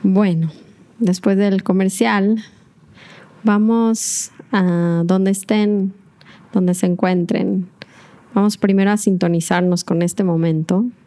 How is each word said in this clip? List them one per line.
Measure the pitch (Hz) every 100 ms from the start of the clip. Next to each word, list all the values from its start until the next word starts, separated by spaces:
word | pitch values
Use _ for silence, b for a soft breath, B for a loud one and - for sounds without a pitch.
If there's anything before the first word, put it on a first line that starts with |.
| 202
Bueno, | 190 202 165 165 B B B - _
después | 226 180 - 196
del | 202 190
comercial, | - 190 190 - 226 208 196 220 B B B _ - B B B B -
vamos | 220 208 214 226 226 226 - - - - -
a | 208 180 170 170 170 170
donde | 190 190
estén, | 196 - 208 208 208 190 190 - _ B B -
donde | 202 180
se | 180
encuentren. | 180 175 185 180 170 - - 196 180 _ B B B B B
Vamos | 202 208 208
primero | 202 196 196
a | 208
sintonizarnos | - 185 175 170 160 180 180 175
con | - 170
este | 175 -
momento. | 190 165 165 160 160 185 240 -